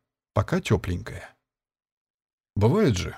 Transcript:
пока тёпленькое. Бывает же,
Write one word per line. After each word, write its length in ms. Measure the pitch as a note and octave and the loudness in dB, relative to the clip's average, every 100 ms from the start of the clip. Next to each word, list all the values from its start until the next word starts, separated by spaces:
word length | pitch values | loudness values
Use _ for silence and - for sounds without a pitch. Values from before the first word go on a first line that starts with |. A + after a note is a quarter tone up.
| _ _ _ | _ _ _
пока 260 | - G2+ F3 | -2 0 -2
тёпленькое. 720 | - - - F#2 - - - _ _ _ _ _ _ _ _ _ _ _ _ - | 0 -2 0 -6 -8 -14 -18 _ _ _ _ _ _ _ _ _ _ _ _ 0
Бывает 420 | G#2+ F#3+ G3 F#2 | 2 4 2 0
же, 180 | E2 | -4